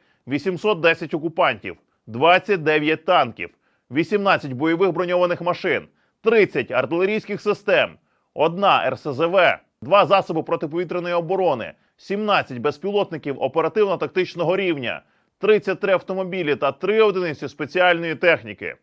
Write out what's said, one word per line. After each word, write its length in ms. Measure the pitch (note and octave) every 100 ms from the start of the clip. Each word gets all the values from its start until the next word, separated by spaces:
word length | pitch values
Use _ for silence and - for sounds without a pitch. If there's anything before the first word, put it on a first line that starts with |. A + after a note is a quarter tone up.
| _ _ B2
вісімсот 520 | C#3 F#3+ F3 G#3+ F3+
десять 340 | E3 D#3+ D#3+
окупантів, 640 | D#3+ D#3+ D#3+ D#3+ A2 F#2+ E2+ _ _ -
двадцять 560 | A2+ D#3+ F3+ - F#3+
дев'ять 420 | D3+ D3+ D3+ D#3
танків, 460 | F#3+ F3 B2 G2+ E2+ _ _ _ _
вісімнадцять 640 | C3 D#3+ G#3 G3 E3 D3
бойових 400 | B2 D#3+ E3 F#3+
броньованих 480 | D#3+ F3+ F3+ F3+ F3
машин, 420 | F3 - F#3 A2 D2 _ _ _
тридцять 480 | A3 A3+ F#3 D3 -
артилерійських 680 | A#2+ B2+ E3+ F#3+ G#3+ - G3+
систем, 500 | G#3 G3 - E3 G#2 D2+ _ _ _
одна 520 | - D#3 F3 G3 C3 B2+
Р 120 | B2
С 140 | D#3
З 140 | C3 E3+
В, 320 | F#3+ D#3 E2+ _ _
два 240 | A#2+ G3 D3+
засоби 360 | G3 - D#3+
протиповітряної 720 | C3 E3 D3+ E3+ E3+ F3 F3
оборони, 580 | F3 D#3+ F#3+ F3 B2 E2+ - _ _
сімнадцять 600 | - G3+ G#3+ F3 C3 B2
безпілотників 840 | D3 C#3+ G3 G3+ F#3+ D3+ C#3+ C3
оперативно-тактичного 1120 | C3 E3 D#3 G#3+ G3 E3 D3+ F#3+ F3 E3+ D#3+ F#3+
рівня, 460 | F#3 C#3+ A#2 D2 - _ _ _
тридцять 420 | G3+ G#3+ - D#3+
три 120 | G3
автомобілі 640 | F3+ - F#3+ F#3 F#3 D3 C3
та 160 | C#3
три 300 | - F#3+ A3
одиниці 460 | G#3+ F#3 F3 C#3 C#3+
спеціальної 680 | - C#3+ F3+ F3+ E3+ E3
техніки. 640 | C#3 F3 C3+ A#2 G2+ F2+ B1+